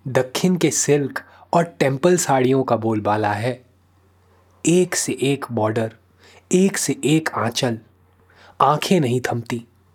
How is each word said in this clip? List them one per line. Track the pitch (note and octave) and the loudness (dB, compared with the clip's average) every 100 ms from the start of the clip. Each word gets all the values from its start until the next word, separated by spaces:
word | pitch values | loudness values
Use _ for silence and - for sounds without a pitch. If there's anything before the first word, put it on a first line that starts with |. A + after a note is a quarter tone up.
| C3+ | -2
दक्षिण | B2+ B2+ - F#3 F3+ | -2 0 0 0 2
के | E3 | 0
सिल्क | - - C#3+ C3+ - - - - | 0 2 2 0 -6 -12 -18 -2
और | E3+ | 0
टेम्पल | E3 - C#3 C3+ F3+ F3 | 0 0 -2 2 2 2
साड़ियों | - C3+ B2+ C3 | 2 2 2 2
का | C3 A2+ | 2 0
बोलबाला | A2+ G#2+ G#2 G#2+ G#2 | 0 -2 0 0 0
है। | G#2 A#2+ B2 _ _ _ _ _ _ _ _ _ _ - | -2 -4 -6 _ _ _ _ _ _ _ _ _ _ 2
एक | F3+ F3+ | 2 2
से | - - - | -2 -4 -2
एक | C3+ C#3 - | -2 -2 -4
बॉर्डर, | A#2+ C3 A2+ A2+ - _ _ - - _ | -2 0 0 -4 -8 _ _ -20 -20 _
एक | F#3 F#3+ - | 2 2 0
से | - C3+ | -4 -2
एक | - D#3 D#3 | 0 0 0
आंचल, | A#2 A2+ - B2+ A2+ - _ _ _ _ _ - - | -4 -4 -2 -2 -4 -10 _ _ _ _ _ -10 0
आंखें | C3+ D3+ - F#3 | 2 2 2 2
नहीं | C3 B2+ | 2 0
थमती। | B2 A#2+ A#2+ A#2 - _ _ | -2 -6 -6 -8 -10 _ _